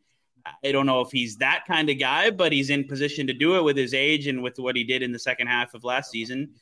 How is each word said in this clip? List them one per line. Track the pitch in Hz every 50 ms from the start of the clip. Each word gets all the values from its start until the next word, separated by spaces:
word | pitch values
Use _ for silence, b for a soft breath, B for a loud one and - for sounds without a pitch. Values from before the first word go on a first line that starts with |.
| _ _ _ _ _ _ _ _ _ - 73 - 135
I | 139 135
don't | 135 139
know | 139 131 127
if | 123 127
he's | - 131 120 117 107 107
that | 131 135 160 - -
kind | - 175 160 156 147
of | 139 131
guy, | 139 127 139 160 190 226
but | 214 185 180 160 151
he's | 139 135 135
in | 143 143 139
position | 139 139 135 143 147 143 156 139 131
to | 127
do | 120 147 165 185
it | 185 165
with | 151 139 139
his | 131 120 135
age | 135 139 147 156 147 139
and | 143 131 127 123
with | 127 123 -
what | 127 127 127
he | 123 117
did | 113 127 127 127
in | 123
the | 120 117
second | - 131 123 127 123
half | 123 123 120 123 123 -
of | 113 107
last | 123 123 135 135 -
season. | 117 113 113 113 127 131 147 143 b b